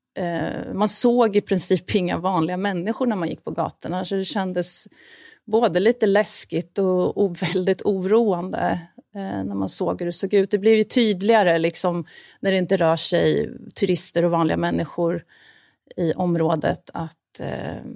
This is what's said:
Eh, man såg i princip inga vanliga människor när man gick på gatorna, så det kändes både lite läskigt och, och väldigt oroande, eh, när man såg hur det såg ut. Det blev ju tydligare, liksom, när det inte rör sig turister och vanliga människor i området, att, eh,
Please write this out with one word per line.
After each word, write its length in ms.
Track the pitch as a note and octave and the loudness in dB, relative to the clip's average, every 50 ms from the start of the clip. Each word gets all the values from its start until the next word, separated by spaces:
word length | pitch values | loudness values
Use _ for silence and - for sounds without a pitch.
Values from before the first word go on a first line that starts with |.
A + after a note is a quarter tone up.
| _ _ _ - | _ _ _ -6
Eh, 560 | F#3 E3+ E3+ E3 E3+ E3 - - - - F3+ | -4 -4 -4 -4 -4 -4 -6 -8 -8 -8 -4
man 140 | F#3+ G3+ G#3+ | 0 0 0
såg 480 | - - - B3 A#3+ B3 A#3+ A3 G3 | 2 2 4 4 4 4 4 2 2
i 60 | G3+ | 0
princip 540 | G3 - G3+ F#3 - - G3 F3 - - - | 0 0 0 0 2 2 0 0 0 0 -2
inga 220 | G3+ F3+ F3 F3 E3+ | 0 0 0 -2 -2
vanliga 400 | F3 F#3 F#3+ E3+ D#3+ E3+ F3+ F#3 | -2 0 0 0 0 0 -2 -2
människor 500 | F#3+ G3+ F#3+ F3 E3+ G#3 A3+ - C4 B3 | -2 -2 -2 -2 -2 -4 -4 -2 -2 -2
när 80 | G#3+ | 0
man 120 | F#3+ E3+ D#3+ | 0 -2 -4
gick 160 | - - _ | -6 -8 _
på 80 | - | -8
gatorna, 540 | E3+ - D#3+ - - _ - - E3+ F#3 F#3 | -4 -4 -4 -4 -6 _ -8 -6 -6 -6 -4
så 100 | F3+ G3 | -4 -4
det 100 | G3 F#3+ | -4 -4
kändes 640 | F#3 - G#3+ F#3+ F#3 F3+ F3+ F3 - - - - - _ - - - - - - - - _ _ | -4 -4 -4 -4 -2 -2 -2 -2 -2 -2 -4 -6 -8 _ -20 -20 -20 -20 -20 -20 -20 -20 _ _
både 340 | - G#3 A3+ A#3+ G#3 E3 F3+ | -2 0 2 2 2 2 4
lite 260 | G3 A3+ B3 A#3+ A3 | 4 2 2 2 2
läskigt 720 | G3+ G3 G3+ G#3+ - - - - - - E3 F3 - - - | 2 4 4 2 2 2 0 0 -2 -2 -4 -6 -4 -4 -2
och, 400 | G3 F#3 F#3 F3+ F3+ - - - | 0 2 2 2 0 0 0 0
och 240 | G3+ F#3+ F3 - - | 0 0 0 -2 -4
väldigt 380 | D#3 E3+ G#3 F#3 F#3 F#3+ F#3+ | -2 -2 0 0 0 0 0
oroande, 960 | - G3+ G3+ F#3+ F3+ F#3+ G#3 A3+ A#3+ G#3+ F#3 F3 F3 F#3 F3+ - F3 F3 F#3 F3 E3 - _ - - _ - | 0 -2 0 0 0 2 2 4 4 4 2 0 -2 -6 -4 -2 -2 -2 -2 -2 -6 -10 _ -20 -20 _ -14
eh, 280 | G3+ G3 F#3+ - F#2+ F#2+ | -10 -8 -6 -6 -6 -6
när 120 | - G3 | -4 -4
man 140 | G3 G3 F#3 | -4 -4 -4
såg 320 | - - F#3+ E3+ F3+ F3+ | -4 -2 -2 -2 -2 -2
hur 40 | F3 | -4
det 80 | F3 F3 | -4 -4
såg 200 | - - F#3 G#3 | -4 -2 0 2
ut. 180 | G3+ G3 G3 | 2 2 2
Det 60 | - G3 | 0 2
blev 180 | G3 A3 A3 | 4 4 4
ju 80 | G#3+ A3 | 4 4
tydligare, 720 | G#3+ - B3+ A#3 A3 G3+ F3+ F#3+ G#3 A#3 A3 G3+ F3+ E3 E3 | 2 2 2 2 2 2 0 2 2 4 4 4 4 4 2
liksom, 480 | E3 E3+ E3+ - - F3+ E3+ E3+ E3 - - - - - - _ | 2 0 -2 -2 -2 -2 -2 -2 -4 -8 -12 -20 -20 -20 -14 _
när 120 | - G3 | -2 0
det 60 | F#3+ F#3+ | 0 0
inte 200 | F#3 - G3 F3 | 2 2 2 2
rör 180 | E3+ D#3+ E3 | 4 2 2
sig 560 | D#3+ - - F3+ E3+ E3+ D#3+ D3+ D3 D3 - - - - - - - | 2 0 0 0 2 2 2 2 0 0 -4 -6 -12 -18 -14 -6 -4
turister 460 | G#3 F#3 F3+ F3 - - - F3 E3+ | -2 0 0 2 0 0 2 2 2
och 60 | F3 | 2
vanliga 260 | E3 E3 E3 D#3+ E3+ E3+ | 2 2 2 2 0 0
människor 680 | E3+ E3+ F3 E3+ E3+ - - - F3 E3 F3 E3+ - _ _ _ - - - _ _ _ _ _ _ - - | 0 0 -2 -2 -4 -4 -4 -2 -2 -2 -2 -4 -6 _ _ _ -20 -20 -20 _ _ _ _ _ _ -14 -6
i 180 | - F3+ D#3+ - | -4 -2 -2 0
området, 760 | - F#3 F3 E3+ E3 E3 D#3+ E3+ - D3 D#3+ E3 E3 _ - - | 0 0 0 2 2 2 2 0 0 0 -2 -2 -4 _ -12 -10
att, 460 | - E3 D#3+ - - _ _ - - | -10 -10 -10 -12 -18 _ _ -16 -12
eh, 360 | - - - - - - - - - - - | -10 -8 -8 -8 -8 -8 -10 -10 -12 -14 -14